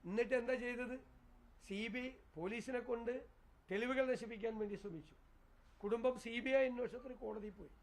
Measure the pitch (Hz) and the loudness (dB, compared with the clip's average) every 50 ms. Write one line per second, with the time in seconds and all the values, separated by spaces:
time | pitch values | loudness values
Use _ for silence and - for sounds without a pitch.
0 | - 175 196 226 240 202 262 247 233 247 254 240 240 247 247 233 247 233 254 262 | -6 0 2 2 2 4 2 2 2 2 0 0 0 -2 -2 -2 -4 -4 -6 -8
1 | - - - - - - - - - - - - - - 196 202 220 233 208 254 | -10 -16 -20 -20 -20 -20 -20 -20 -20 -20 -20 -20 -10 -6 -4 -2 -2 -2 -2 -4
2 | 247 262 262 - - - - 156 165 190 226 240 - 262 254 247 240 247 240 233 | -4 -6 -8 -10 -20 -14 -10 -6 -4 -4 -4 -4 -4 -2 -4 -2 0 0 -2 -2
3 | 233 240 247 262 - - - - - - - - - - 185 202 233 247 262 254 | 0 -2 -2 -4 -6 -10 -20 -20 -20 -20 -20 -20 -6 -2 0 0 2 4 4 4
4 | 269 254 254 - 233 214 233 208 208 220 226 220 214 202 202 - - 202 170 160 | 4 4 4 0 0 -6 -6 -4 -4 -2 0 0 -2 -2 -2 -6 -6 -8 -8 -8
5 | - - - - - - - - - - - - - - - - - 202 220 233 | -10 -12 -18 -20 -20 -20 -20 -20 -20 -20 -20 -20 -20 -20 -16 -6 0 0 2 4
6 | 226 254 254 208 - 233 233 240 226 262 262 269 262 254 247 240 247 269 233 247 | 4 2 2 2 -4 -2 -2 0 2 6 8 8 8 6 4 0 -2 -2 -4 -8
7 | - 262 254 254 - 214 214 214 202 214 180 208 180 147 - - | -10 -10 -10 -6 -6 -6 -6 -4 -6 -8 -10 -12 -16 -16 -16 -20